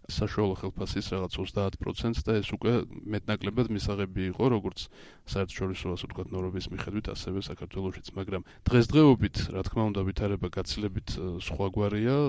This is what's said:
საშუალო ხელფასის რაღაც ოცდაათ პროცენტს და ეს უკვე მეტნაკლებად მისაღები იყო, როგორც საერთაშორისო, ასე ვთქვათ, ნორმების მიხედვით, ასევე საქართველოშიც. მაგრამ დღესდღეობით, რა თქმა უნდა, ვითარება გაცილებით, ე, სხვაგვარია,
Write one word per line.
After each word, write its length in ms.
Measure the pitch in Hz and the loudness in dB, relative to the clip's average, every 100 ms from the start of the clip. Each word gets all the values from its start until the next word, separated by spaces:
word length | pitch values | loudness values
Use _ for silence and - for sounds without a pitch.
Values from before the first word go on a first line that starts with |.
საშუალო 500 | - - 107 - 104 | -8 -2 -2 2 0
ხელფასის 520 | 95 98 - 95 - - | 0 -4 -6 -4 -4 -4
რაღაც 240 | 95 92 | -2 -4
ოცდაათ 420 | - 95 104 98 - | -4 -4 -2 -2 -2
პროცენტს 440 | - 92 117 117 | -6 -2 -2 0
და 100 | - | 2
ეს 140 | 110 98 | 0 0
უკვე 200 | 101 107 120 87 85 - | -2 2 2 0 -6 -6
მეტნაკლებად 580 | 104 - 107 101 110 117 | -4 -2 -2 0 0 2
მისაღები 540 | 104 104 101 95 95 92 | 0 0 0 -2 -2 -2
იყო, 180 | 90 127 | 2 4
როგორც 320 | 113 95 - - - - - | 4 0 -6 -10 -14 -20 -20
საერთაშორისო, 640 | - 98 95 - 95 92 95 | -6 -2 -2 -2 -4 -4 -4
ასე 160 | 87 - | -6 -6
ვთქვათ, 220 | - 90 | -8 -6
ნორმების 380 | 92 92 92 - | -4 -4 -4 -6
მიხედვით, 380 | 92 - 104 - | -6 -4 -4 -4
ასევე 300 | - - 95 | -6 -4 -4
საქართველოშიც. 640 | - - 87 95 95 - - | -6 -10 -10 -6 -6 -6 -10
მაგრამ 300 | 98 95 95 - - | -10 -6 -6 -8 -6
დღესდღეობით, 760 | - 123 117 147 151 120 107 - - | 4 6 8 10 10 8 4 0 -4
რა 140 | 95 | -2
თქმა 180 | 95 - 110 | -2 0 0
უნდა, 140 | 101 | 2
ვითარება 460 | 95 95 104 98 92 | 0 0 0 0 -2
გაცილებით, 600 | 95 90 - 104 95 - | -4 -4 -2 -2 -2 -4
ე, 160 | - 92 87 | -4 -4 -6
სხვაგვარია, 760 | - 80 98 98 101 104 117 139 | -6 -2 -2 0 0 2 2 2